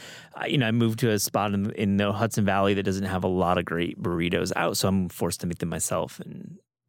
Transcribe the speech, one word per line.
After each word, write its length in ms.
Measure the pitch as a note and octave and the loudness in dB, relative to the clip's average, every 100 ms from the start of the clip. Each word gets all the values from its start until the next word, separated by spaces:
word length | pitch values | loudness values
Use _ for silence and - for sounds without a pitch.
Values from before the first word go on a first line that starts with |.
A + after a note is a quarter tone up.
| - - - - | -18 -18 -16 -8
I, 100 | - | 0
you 120 | B2+ | 2
know, 100 | A2+ | 4
I 20 | |
moved 300 | A#2 A2+ A2 | 4 2 2
to 100 | A#2+ | 2
a 80 | G#2 | 2
spot 340 | - G#2 G#2 | 0 0 0
in, 180 | G2+ G2+ | 0 -2
in 240 | - G2+ G2+ | 0 2 2
the 160 | G2+ | 2
Hudson 320 | G2 F#2+ - | 2 0 2
Valley 300 | G2+ G2 G2 | 2 4 4
that 100 | G2 | 2
doesn't 220 | G2 F#2+ F#2+ | 2 0 -2
have 180 | F#2 | 0
a 40 | F#2 | 0
lot 300 | F#2 F2 F2+ | 2 2 2
of 60 | |
great 360 | F2 E2 F2+ - | 0 -2 -2 -4
burritos 520 | F2 E2+ F2 F2+ F2+ | -2 0 0 0 0
out, 220 | - E3+ G2 | 0 0 0
so 100 | G2 | 2
I'm 220 | F#2+ F2 | 2 0
forced 320 | - F2 - | -2 -4 -4
to 80 | F2 | -6
make 100 | E2+ | -4
them 120 | E2+ | -4
myself. 500 | E2 - E2+ D2+ - | -4 -2 -2 -4 -8
And 380 | - - - F3+ _ _ | -14 -14 -16 -18 _ _